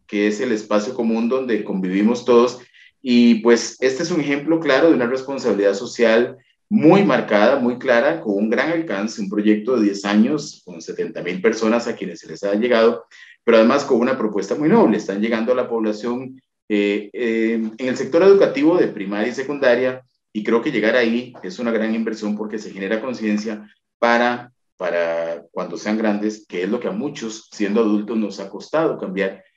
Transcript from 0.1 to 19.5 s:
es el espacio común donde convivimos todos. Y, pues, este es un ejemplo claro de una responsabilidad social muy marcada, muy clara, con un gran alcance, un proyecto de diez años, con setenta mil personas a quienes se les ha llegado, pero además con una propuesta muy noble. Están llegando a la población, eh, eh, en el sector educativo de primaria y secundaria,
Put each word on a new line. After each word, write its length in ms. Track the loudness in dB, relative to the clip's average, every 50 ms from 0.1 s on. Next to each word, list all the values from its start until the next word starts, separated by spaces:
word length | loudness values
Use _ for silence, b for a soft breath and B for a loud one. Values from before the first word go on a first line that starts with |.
| -2 0 0
es 140 | 0 0 0
el 100 | -2 -2
espacio 420 | -2 -4 -2 0 0 0 0 -2 -4
común 360 | -4 -2 -2 0 0 0 0
donde 340 | -2 -2 -2 -2 -2 -4 -4
convivimos 640 | -4 -4 -4 -2 -2 0 2 2 2 0 0 2
todos. 340 | 4 6 6 6 4 0 -4 B B B B B B B _
Y, 360 | -2 2 4 6 6 6 6
pues, 400 | 4 4 4 4 4 2 -2 -6 -2
este 240 | -2 -2 0 -2 -4
es 80 | -2
un 100 | -2 -2
ejemplo 380 | -2 -2 -2 -4 -2 -2 -2 0
claro 300 | 2 2 2 4 4 4
de 60 | 4
una 120 | 4 2
responsabilidad 680 | 0 -2 -4 -6 -6 -8 -4 -2 -2 0 2 2 2 0
social 640 | 0 -4 -8 -2 0 2 4 4 4 2 0 -4 b b b b b _ -2
muy 360 | 0 4 6 8 8 6 6
marcada, 560 | 4 2 2 2 2 2 4 4 4 4 2
muy 180 | 0 0 -2 -2
clara, 420 | 0 2 2 4 4 2 0 -2
con 140 | -2 -2 -2
un 160 | 0 0 0
gran 220 | 0 0 0 0 -2
alcance, 500 | -2 -2 -4 -4 -4 -4 -6 -6 -6 -8
un 60 | -6
proyecto 480 | -4 0 2 2 2 2 2 0 0
de 80 | 2 2
diez 200 | 0 0 -2 -4
años, 580 | 0 2 4 4 2 2 -4 -6 -8 -16 -20 _
con 180 | -20 -18 -16 -14
setenta 400 | -12 -8 -6 -6 -8 -8 -8 -8
mil 180 | -6 -4 0
personas 460 | 0 0 0 0 0 0 0 0 -2
a 80 | -4 -8
quienes 240 | -8 -8 -10 -12 -12
se 80 | -16
les 160 | -16 -12 -8 -4
ha 120 | -4 -2
llegado, 500 | 0 0 2 2 4 4 2 2 0 -8 B B B B B B B 0
pero 140 | 4 6 6
además 260 | 6 6 4 0 0
con 160 | 2 0 2
una 180 | 2 0 -2 -2
propuesta 380 | -4 -4 -4 -4 -4 -4 -4
muy 120 | -2 0 4
noble. 280 | 4 6 4 4 2
Están 240 | 0 -2 -4 -4 -4
llegando 320 | -2 -2 -2 -2 0 0 0
a 20 |
la 140 | 0 -2 -2
población, 720 | -2 -2 -2 -2 -4 -4 -6 -6 -6 -6 -8 -12 -16 -20 _ _ _ _ _ -2
eh, 400 | 0 0 2 2 0 -2 -4 -8 -8
eh, 580 | -6 -4 -2 0 0 0 0 0 -2 -4 -6 -8 -6
en 100 | -6 -4
el 80 | -4
sector 280 | -4 -4 0 2 6 8
educativo 520 | 8 8 8 6 2 2 2 2 2 4 4
de 100 | 2 0
primaria 400 | -2 -6 -8 -6 -4 -4 -4 -4
y 60 | -4
secundaria, 680 | -6 -6 -6